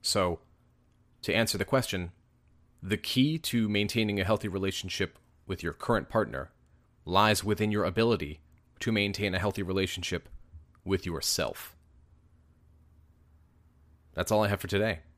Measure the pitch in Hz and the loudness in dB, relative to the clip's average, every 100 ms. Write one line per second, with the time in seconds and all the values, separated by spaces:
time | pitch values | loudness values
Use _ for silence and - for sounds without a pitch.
0 | - 104 90 82 _ _ _ _ _ _ | 0 2 2 0 _ _ _ _ _ _
1 | _ _ - 92 113 101 98 135 120 95 | _ _ -2 2 2 0 2 0 0 -4
2 | 90 - _ _ _ _ _ _ 92 107 | -4 -10 _ _ _ _ _ _ -4 -4
3 | - 127 135 160 - 120 110 104 104 - | 0 2 2 2 -2 0 2 2 0 0
4 | 110 101 95 107 107 95 95 - 95 - | 0 0 2 0 0 -2 -2 -4 -8 -4
5 | 95 - _ _ - 92 85 73 - 113 | -4 -6 _ _ -10 -6 -6 -6 -2 -2
6 | - 113 95 62 69 _ _ _ _ _ | 0 0 0 -4 -10 _ _ _ _ _
7 | - 90 107 104 95 104 107 104 90 95 | 0 4 6 4 2 0 2 2 0 2
8 | 117 104 73 78 - - _ _ - 110 | 2 2 -2 -10 -18 -20 _ _ -2 0
9 | 101 98 101 92 101 98 92 95 95 - | 0 0 -2 0 -2 -2 -2 0 0 -2
10 | 85 87 - - - - - - - 95 | -4 -6 -8 -20 -20 -20 -20 -16 -2 -2
11 | 90 80 - - 65 50 - - _ - | 0 -4 -2 0 -2 -4 -16 -20 _ -20
12 | - - _ _ _ _ _ - _ - | -20 -20 _ _ _ _ _ -20 _ -20
13 | _ _ _ _ _ _ _ _ _ _ | _ _ _ _ _ _ _ _ _ _
14 | _ 73 90 107 104 101 92 98 110 98 | _ -6 0 2 2 0 0 0 0 -2
15 | - | -8